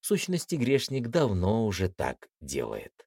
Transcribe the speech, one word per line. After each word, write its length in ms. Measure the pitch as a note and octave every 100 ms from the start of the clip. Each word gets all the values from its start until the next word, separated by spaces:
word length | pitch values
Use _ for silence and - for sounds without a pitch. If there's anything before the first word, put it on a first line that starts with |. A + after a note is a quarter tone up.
В 60 | -
сущности, 480 | G3+ - F3+ - D#3+
грешник 520 | A#2+ C#3 - C3+ A#2
давно 580 | C#3 C3+ F#2+ F2+ A2 A2
уже 220 | F2+ F#2
так 400 | - C2 C2 - _
делает. 500 | C#2+ C2+ A1+ G#1+ - _